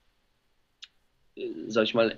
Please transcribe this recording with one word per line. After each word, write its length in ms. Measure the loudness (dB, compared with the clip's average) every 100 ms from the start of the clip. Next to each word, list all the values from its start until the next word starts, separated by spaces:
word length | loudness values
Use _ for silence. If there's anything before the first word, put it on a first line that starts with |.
| _ _ _ _ _ _ _ _ -20 _ _ _ _ -12
äh, 140 | -10 -10 -2
sag 180 | 0 2
ich 100 | 4
mal, 180 | 2